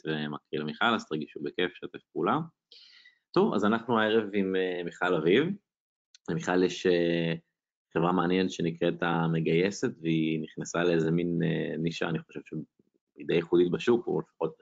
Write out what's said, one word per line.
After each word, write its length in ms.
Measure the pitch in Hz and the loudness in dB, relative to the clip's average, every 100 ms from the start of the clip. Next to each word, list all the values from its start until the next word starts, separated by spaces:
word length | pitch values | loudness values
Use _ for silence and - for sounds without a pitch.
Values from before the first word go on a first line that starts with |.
| 80 | -4
ומקריא 540 | 78 73 73 - 78 | -4 -4 -8 -8 -6
למיכל, 340 | 76 76 113 | -6 -2 0
אז 140 | 110 - | 0 -4
תרגישו 320 | 78 73 - | -8 -8 -10
בכיף, 300 | 71 - 90 | -8 -2 -4
שתף 260 | - - - _ | -4 -16 -16 _
פעולה. 260 | 78 90 143 165 _ _ - - - - _ _ | -4 0 0 -4 _ _ -20 -20 -20 -20 _ _
טוב, 240 | 170 220 | 2 2
אז 100 | 101 | 2
אנחנו 340 | 101 113 117 113 | 2 0 0 0
הערב 300 | 107 113 104 | 4 2 2
עם, 240 | 101 95 95 | -2 0 0
אה, 260 | 92 90 | 0 -2
מיכל 300 | 87 - 90 | -8 -4 0
אביב. 300 | 90 80 110 170 202 _ _ _ _ _ - - | 2 4 4 2 -4 _ _ _ _ _ -16 -6
למיכל 320 | 82 87 90 | -4 0 2
יש, 240 | 92 - 92 | 2 2 2
אה, 480 | 87 85 85 82 82 - _ _ _ _ - | 2 2 0 -2 -4 -8 _ _ _ _ -2
חברה 140 | 85 | 2
מעניינת 380 | 90 87 92 92 | 2 2 2 0
שנקראת 520 | - 82 82 85 85 | -2 -4 0 -2 0
המגייסת, 880 | 87 85 82 82 78 82 95 101 131 - | -2 0 0 0 2 2 2 0 -6 -4
והיא 380 | 82 80 78 80 | 0 0 0 -2
נכנסה 420 | 76 - 78 85 | -6 -10 -6 0
לאיזה 260 | 87 82 80 | 2 2 2
מין, 320 | 85 87 85 | 0 0 0
אה, 340 | 85 80 78 78 | 0 0 -2 -4
נישה, 300 | 82 - 87 | -4 -4 -4
אני 100 | - | -6
חושב 220 | - - | -8 -16
שהיא 840 | - 80 71 _ _ _ _ - 73 | -10 -12 -12 _ _ _ _ -16 -2
די 80 | |
ייחודית 360 | 85 85 87 90 | -2 2 4 4
בשוק, 360 | - - 117 - | 2 2 0 0
או 140 | 82 | -4
לפחות 340 | - _ 80 - | -6 _ -6 -6